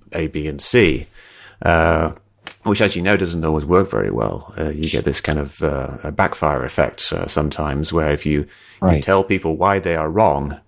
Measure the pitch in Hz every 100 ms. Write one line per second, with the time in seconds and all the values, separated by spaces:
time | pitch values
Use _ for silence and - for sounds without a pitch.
0 | _ - 80 78 76 71 - 123 92 65
1 | - - - - - - - 82 80 80
2 | 80 - _ _ - - 107 101 104 90
3 | 90 101 90 85 80 78 71 90 95 52
4 | 50 53 53 - - - 78 76 80 -
5 | - 69 - 76 71 - 78 71 65 65
6 | 76 73 95 - 78 69 62 - 71 -
7 | - 85 87 - 76 73 76 71 78 82
8 | 78 73 78 73 71 - - - 92 80
9 | 76 98 95 95 82 80 92 98 90 82
10 | 78 87 107 71 71 71